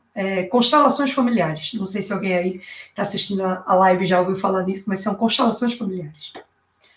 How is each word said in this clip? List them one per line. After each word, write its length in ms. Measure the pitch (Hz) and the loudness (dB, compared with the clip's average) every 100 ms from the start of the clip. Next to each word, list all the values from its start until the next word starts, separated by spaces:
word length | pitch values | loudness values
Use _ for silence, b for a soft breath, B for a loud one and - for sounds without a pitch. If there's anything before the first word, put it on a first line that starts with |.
| _ 214 | _ -6
Eh, 280 | 190 185 | -4 -2
constelações 680 | 180 247 233 294 269 - 269 | 0 2 4 4 4 2 0
familiares. 640 | 269 240 220 160 156 - | 0 2 2 0 -2 -8
Não 140 | 220 190 | -6 -6
sei 140 | 202 | -6
se 120 | 190 | -4
alguém 200 | 190 190 180 | -4 0 0
aí 240 | 185 185 B B B - | -2 -6 B B B -6
tá 60 | |
assistindo 420 | 202 190 - 190 | -6 -4 -4 -2
a, 180 | 190 185 - | -2 -4 2
a 80 | 185 | 4
live 300 | 190 185 180 | 6 4 4
já 160 | 180 | 2
ouviu 160 | 180 190 | 2 0
falar 240 | 196 190 | 0 0
nisso, 220 | 180 190 - | 0 -4 -4
mas 120 | 190 | -4
são 140 | 214 190 | -2 0
constelações 580 | 226 - 240 - 240 | 0 2 0 0 -2
familiares. 580 | - 196 185 151 - - - - _ _ _ b | -2 -6 -6 -10 -14 -20 -20 -20 _ _ _ b